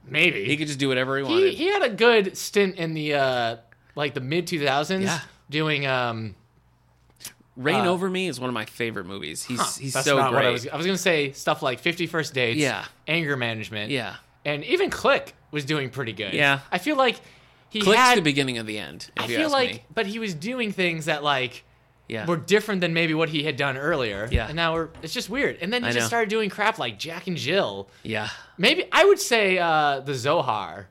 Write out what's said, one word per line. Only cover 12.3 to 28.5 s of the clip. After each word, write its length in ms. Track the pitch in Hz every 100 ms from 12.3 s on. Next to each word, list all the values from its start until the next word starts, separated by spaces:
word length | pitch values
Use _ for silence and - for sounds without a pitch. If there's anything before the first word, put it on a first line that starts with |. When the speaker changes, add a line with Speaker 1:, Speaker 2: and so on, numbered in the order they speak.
Speaker 1:
Dates, 240 | 131 120 151
Speaker 2:
Yeah. 240 | 139 101 - _ -
Speaker 1:
Anger 280 | 160 151 139
Management, 540 | 117 110 101 107 107
Speaker 2:
Yeah. 260 | 135 104 - _ _
Speaker 1:
and 180 | 143 147
even 260 | 226 349 381
Click 440 | - 226 277 - - _
was 140 | 151
doing 240 | 135 156 131
pretty 240 | 135 117
good. 220 | 101 98
Speaker 2:
Yeah. 260 | 98 143 139 -
Speaker 1:
I 60 | 185
feel 180 | 285 277
like 200 | 262 - - - _ _ _
he 100 | -
Speaker 2:
Click's 180 | 196 226
Speaker 1:
had 200 | 254 240
Speaker 2:
the 40 |
beginning 360 | 156 143 131 120
of 80 | 110
the 120 | 107
end, 320 | 76 78 - -
if 60 |
Speaker 1:
I 40 | -
Speaker 2:
you 100 | -
Speaker 1:
feel 80 | 311
Speaker 2:
ask 60 |
Speaker 1:
like, 160 | 277 254
Speaker 2:
me. 120 | 220 -
Speaker 1:
but 120 | - 196
he 120 | 226
was 160 | 226
doing 380 | 156 190 254 220
things 340 | 190 180 165 151
that, 180 | 151
like, 400 | 147 135 127 - _ _ _ _ -
Speaker 2:
Yeah. 180 | 113 131
Speaker 1:
were 100 | 170
different 460 | - 202 214 190
than 100 | 175
maybe 220 | 165 165
what 160 | 156 160
he 120 | 156
had 120 | 151 131
done 200 | 139 135
earlier. 500 | 147 160 117 101 113
Speaker 2:
Yeah. 160 | 123 110
Speaker 1:
And 80 |
now 200 | 160 165
we're, 140 | 165 160 -
it's 100 | 156
just 140 | 247 180
weird. 260 | 247 208 113
And 100 | 175
then 100 | 247
he 60 | 233
Speaker 2:
I 40 |
Speaker 1:
just 120 | 120
Speaker 2:
know. 40 | 113
Speaker 1:
started 200 | 233 190
doing 220 | 220 208
crap 280 | - 208 202
like 200 | 127 101
Jack 260 | 151 170 185
and 100 | 160
Jill. 500 | 120 190 135 98 98 -
Speaker 2:
Yeah. 240 | - 110 107 - -